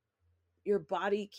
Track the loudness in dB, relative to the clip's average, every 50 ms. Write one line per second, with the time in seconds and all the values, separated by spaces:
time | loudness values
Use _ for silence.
0 | _ _ _ _ _ _ _ _ _ _ _ _ 0 0 0 0 0 -2 -2 -2
1 | 0 2 0 0 0 -4 -8